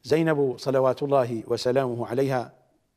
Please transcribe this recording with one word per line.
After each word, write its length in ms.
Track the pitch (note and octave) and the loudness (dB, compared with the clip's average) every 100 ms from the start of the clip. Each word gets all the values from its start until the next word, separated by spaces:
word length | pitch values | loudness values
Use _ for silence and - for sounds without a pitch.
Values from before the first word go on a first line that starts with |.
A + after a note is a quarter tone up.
زينب 540 | B2 D#3 E3 D3+ C#3 A#2+ | 2 2 2 2 0 -2
صلوات 460 | C#3+ C3 C3 B2 | 0 2 2 0
الله 400 | C#3+ C#3 B2 A#2 - | 0 2 2 -4 -4
وسلامه 600 | A#2 B2 B2+ C3 A#2+ A2 | -2 2 0 0 -4 -4
عليها 460 | B2 C#3 C3 A#2+ - _ _ _ | -2 0 -2 -4 -16 _ _ _